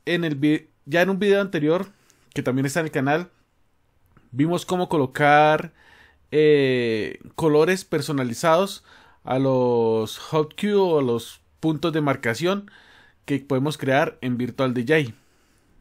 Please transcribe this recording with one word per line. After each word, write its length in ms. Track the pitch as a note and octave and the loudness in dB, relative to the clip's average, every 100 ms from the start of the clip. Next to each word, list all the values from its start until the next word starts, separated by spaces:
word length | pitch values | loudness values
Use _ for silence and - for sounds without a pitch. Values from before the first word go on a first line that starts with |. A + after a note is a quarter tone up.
en 200 | - F3 | -4 -2
el 100 | E3 | -2
vi-, 360 | C#3+ D3+ D#3 - _ - | 0 0 0 -4 _ -2
ya 160 | E3+ | 0
en 80 | F3+ | 2
un 100 | F#3+ | 2
video 200 | G3+ G3 | 2 2
anterior, 460 | G3 F3 D3 F3 G3 _ _ _ _ | 0 -2 0 0 -4 _ _ _ _
que 80 | - | -8
también 240 | B2+ C3 C#3 | -4 -2 -2
está 140 | E3+ | -2
en 60 | D#3 | -4
el 40 | |
canal, 400 | D3+ C3+ D#3 F3+ _ _ _ _ _ _ _ _ _ _ | -2 -2 -2 -4 _ _ _ _ _ _ _ _ _ _
vimos 340 | A#2+ D#3+ F3 - | -4 -2 -2 -2
cómo 220 | F3+ F3+ | -4 -2
colocar, 840 | D#3+ B2+ - D3 D3 D3+ D#3 E3 - _ - _ _ _ | -2 -2 0 4 6 6 2 -2 -16 _ -20 _ _ _
eh, 880 | D3+ D3+ D3 C3+ B2+ A#2 A2 F#2+ - - - | 2 4 4 4 0 0 -2 -4 -10 -14 -2
colores 480 | D#3+ D3+ D#3+ F#3 | 2 4 2 0
personalizados 1000 | - D#3+ C#3 C#3+ B2 A#2 E3+ D#3+ G3 - _ - _ _ | -2 -4 -2 -4 -4 -2 2 2 0 -6 _ -20 _ _
a 160 | - C3 | -4 -2
los 800 | C3+ B2+ B2 A#2+ A2+ A2+ A2 - | 0 2 2 2 0 0 -4 -8
hot 420 | - D#3 D3+ - | -4 -2 -2 -4
cue 140 | G#3 | -2
o 240 | G3+ F#3 D3+ | 0 2 2
a 40 | |
los 380 | B2+ A#2 - - _ _ | 0 -2 -6 -18 _ _
puntos 320 | D#3+ D3+ E3+ | -4 -2 -2
de 80 | D#3 | -2
marcación 680 | D3 B2+ A#2 A2 E3+ G3+ G3+ - _ - _ _ | -2 -2 -4 -2 -2 -2 -6 -20 _ -20 _ _
que 140 | - C#3 | -6 -6
podemos 400 | C#3 C3 D3 - | -2 -2 -2 -4
crear 400 | C3+ C3+ E3 - | 0 0 0 -4
en 160 | C3 A#2+ | -6 -4
Virtual 360 | B2 - C3 | -4 -2 -2
D 60 | B2 | -2
J 360 | A#2+ D#3 B2+ - _ _ _ _ _ _ | 0 0 0 -8 _ _ _ _ _ _